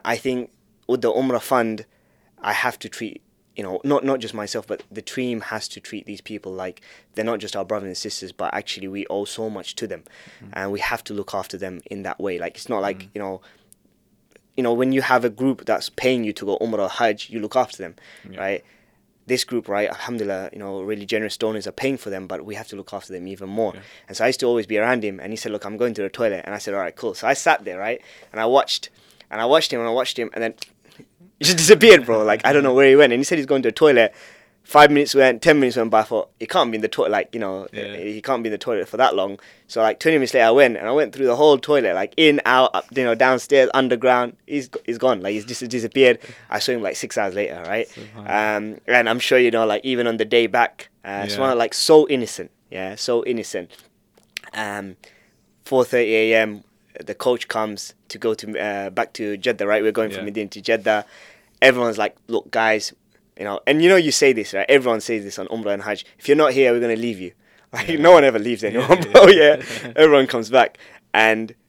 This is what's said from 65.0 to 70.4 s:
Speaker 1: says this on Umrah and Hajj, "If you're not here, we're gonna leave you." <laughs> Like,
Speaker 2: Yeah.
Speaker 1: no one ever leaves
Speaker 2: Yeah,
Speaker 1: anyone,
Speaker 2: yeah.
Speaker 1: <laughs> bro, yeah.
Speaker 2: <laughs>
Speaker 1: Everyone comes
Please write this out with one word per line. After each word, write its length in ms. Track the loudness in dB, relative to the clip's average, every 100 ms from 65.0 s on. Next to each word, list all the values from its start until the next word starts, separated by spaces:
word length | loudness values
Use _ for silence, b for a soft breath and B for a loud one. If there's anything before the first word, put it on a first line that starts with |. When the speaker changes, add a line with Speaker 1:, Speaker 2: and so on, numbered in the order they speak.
Speaker 1:
says 220 | -2 -6
this 160 | -6 -12
on 80 | -10
Umrah 260 | -8 -4
and 100 | -4
Hajj, 220 | -6 -8 b b
"If 80 | 2
you're 100 | 4
not 160 | 4
here, 180 | 4 4
we're 80 | 4
gonna 160 | 0 -2
leave 240 | -4 -8
you." 120 | -12 -18
<laughs> 360 | _ _ _
Like, 140 | -10 -4
Speaker 2:
Yeah. 100 | 4
Speaker 1:
no 140 | 8
one 120 | 10
ever 140 | 8 4
leaves 240 | -2 -4
Speaker 2:
Yeah, 80 | -4
Speaker 1:
anyone, 280 | -2 2 2
Speaker 2:
yeah. 100 | 6
Speaker 1:
<laughs> 0 |
bro, 160 | 10 12
yeah. 340 | 10 8 6 0 B
Speaker 2:
<laughs> 160 | -6 4
Speaker 1:
Everyone 320 | 6 6 4
comes 240 | 0